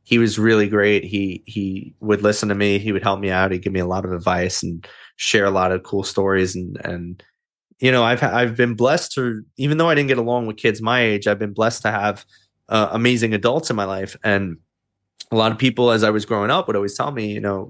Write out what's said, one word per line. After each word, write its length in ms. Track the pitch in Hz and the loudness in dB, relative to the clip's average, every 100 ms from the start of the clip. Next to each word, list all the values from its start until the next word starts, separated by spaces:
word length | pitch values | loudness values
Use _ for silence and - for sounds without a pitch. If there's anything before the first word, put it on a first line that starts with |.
he 140 | _ 120 | _ 2
was 200 | 113 104 | 4 2
really 300 | 113 110 104 | 4 4 4
great. 380 | 104 104 101 - | 2 2 2 0
He, 360 | 101 98 92 - | -4 -4 -6 -10
he 500 | 110 98 95 - - | -6 -6 -6 -12 -6
would 200 | 107 104 | 0 2
listen 280 | 104 104 107 | 2 0 -2
to 60 | 101 | 0
me. 240 | 101 98 | 0 0
He 120 | 107 | 0
would 120 | 95 | -2
help 180 | 101 98 | -2 -2
me 80 | 98 | -2
out. 220 | 92 95 | 0 0
He'd 80 | 90 | 0
give 100 | 95 | -2
me 80 | 95 | -2
a 80 | 90 | -2
lot 160 | 92 | -2
of 80 | 92 | -4
advice 500 | 90 90 90 90 - | -4 -2 0 0 -4
and 240 | 90 85 - - - - | -6 -8 -12 -20 -20 -8
share 300 | - 110 101 | -2 2 2
a 60 | |
lot 200 | 95 92 | 2 0
of 120 | 92 | 0
cool 200 | - 101 | -2 -6
stories. 500 | 92 - 98 95 92 92 | -4 -2 0 2 0 -4
And, 200 | 90 - | -10 -10
and, 400 | - 87 87 90 _ _ _ _ _ _ | -8 -8 -10 -14 _ _ _ _ _ _
you 140 | 127 | 2
know, 100 | 127 | 4
I've, 180 | 117 120 | 4 2
I've 360 | 135 113 123 113 | 0 2 0 2
been 160 | 120 | 0
blessed 400 | 110 123 165 - | 2 2 2 0
to, 280 | - 123 110 107 - | -4 -4 -6 -10 -6
even 220 | 143 156 | -2 2
though 100 | 165 | 2
I 80 | 151 | 2
didn't 140 | 139 | 2
get 80 | 123 | 0
along 300 | 117 123 113 | 0 -2 -2
with 100 | 107 | -2
kids 240 | 117 104 | -2 0
my 180 | 113 123 | 0 2
age, 260 | 113 104 104 | 2 2 0
I've 120 | 104 | -2
been 140 | 107 | -2
blessed 300 | 101 113 113 | 0 0 0
to 80 | 107 | -2
have, 340 | 107 104 98 - _ _ _ - | 0 -2 -4 -10 _ _ _ -4
uh, 180 | 110 107 | 0 0
amazing 420 | 113 120 123 113 | 0 2 2 0
adults 380 | 104 117 147 - | 0 0 0 -2
in 40 | 110 | -2
my 100 | 98 | -2
life. 300 | 95 98 - | -4 -8 -6
And 340 | 110 98 95 82 _ _ _ _ _ - - | 0 0 0 -8 _ _ _ _ _ -20 -4
a 40 | 113 | 0
lot 160 | 110 | 2
of 60 | 110 | 2
people, 320 | 131 117 120 | 0 2 4
as 140 | 110 | 4
I 80 | 107 | 4
was 120 | 107 107 | 2 -2
growing 260 | 110 104 | -2 0
up, 160 | 165 - | 0 0
would 80 | 104 | -2
always 200 | 101 - | -2 -4
tell 140 | 143 | -4
me, 220 | 131 107 | -4 -6
you 80 | 104 | -4
know, 280 | 104 98 - | -4 -4 -6